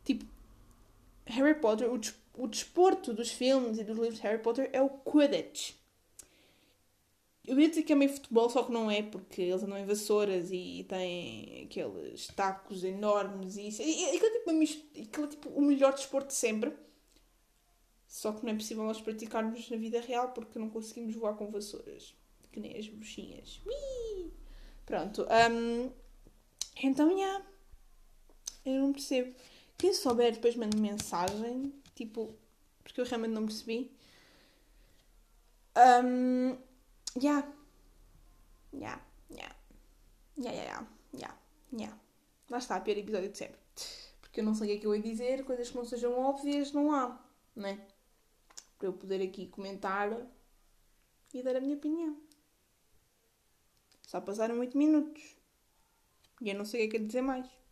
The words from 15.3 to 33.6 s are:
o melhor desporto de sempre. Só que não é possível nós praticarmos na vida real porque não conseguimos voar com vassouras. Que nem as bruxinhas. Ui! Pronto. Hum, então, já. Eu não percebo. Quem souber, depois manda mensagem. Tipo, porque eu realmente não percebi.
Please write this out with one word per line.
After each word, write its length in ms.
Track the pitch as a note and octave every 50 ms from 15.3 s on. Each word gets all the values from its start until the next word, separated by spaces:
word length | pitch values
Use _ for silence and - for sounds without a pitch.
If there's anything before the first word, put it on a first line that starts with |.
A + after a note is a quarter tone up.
| D4 - - D4
o 120 | - C#4
melhor 320 | C#4+ D4 C#4+ C4 C4+ C4+ C4+
desporto 340 | C#4 - - - C4+ C4+
de 60 | C#4 -
sempre. 400 | - - A3+ A3 G#3+ A3+ D4 D4+ - - - - _ _ _ _ - _ _ _ _ _ _ _ _ _ _ _ _ _ _ _ _ _
Só 260 | _ - - - G#3+ G#3+
que 100 | G#3+ -
não 60 | A3+
é 40 | G#3+
possível 280 | G#3+ - - A#3 G#3+ G#3+
nós 180 | A3 A3 A3
praticarmos 680 | - A3 G#3+ A3 A#3 A3 - A3+ A3 A3 A3+ A#3+ - -
na 80 | A#3+
vida 240 | A3 A3+ A3+ A#3+ A#3
real 320 | A#3 B3+ B3+ A#3+ B3+ B3 B3+
porque 260 | A#3+ A3 - - A3+
não 100 | A3 A3
conseguimos 460 | G#3+ A3+ A3 - - A#3+ A#3 A3 A3
voar 200 | A3+ A3+ G#3 G#3+
com 140 | G#3+ G#3+ G#3
vassouras. 640 | G#3+ G3+ G#3+ - - - - - - - - - - _ _ _ _ _ - -
Que 80 | - A3
nem 180 | G#3 - -
as 100 | - G#3+
bruxinhas. 720 | G#3+ G#3+ G#3+ G#3+ - - - F#3 - F2 - - - - - -
Ui! 680 | G4 B4 D5 C#5+ C5+ C5 B4 A#4 A4+ G#4 F#4 F4 D#4+ - - - - - - - - - - -
Pronto. 400 | - A#3+ F#3 D#3+ G3 G#3 - - - - A3+ A#3 A#3
Hum, 400 | A#3 A#3 A#3 A#3 A#3 A#3 B3 C4 - - - - - - - - - - _ _ _ _ - - - -
então, 340 | - C4+ C4 C4+ D4+ D#4+ F#4+
já. 300 | F#4+ G4 F#4+ G4 G4 G4 - - - - - - - - - - - - - - - - - - - - - - - -
Eu 160 | C4+ C4 C4+
não 120 | C#4 C#4 C#4
percebo. 420 | C#4 - - C#4 B3+ B3 B3+ - - - - - - - - _
Quem 160 | - - F#4 F#4+
souber, 400 | - - C4+ A#3+ A#3 A#3+ A#3 A3
depois 220 | A3 A3 A#3 A#3
manda 220 | B3 A3+ G#3+ G#3+
mensagem. 960 | G#3+ G#3+ G3+ G#3 G#3 - - - E3+ F3 F#3 G3+ G#3 A3+ A#3 B3 C4 C4+ C#4 C#4 - - - _
Tipo, 400 | - B3 A3 - A#3 A3 A3 A3 - _ _ _ _ _ _ _ _ _
porque 180 | - - -
eu 40 | B3
realmente 280 | B3 B3+ A#3 A3+ A3+ A3
não 120 | A3 A3
percebi. 460 | G#3+ G#3+ -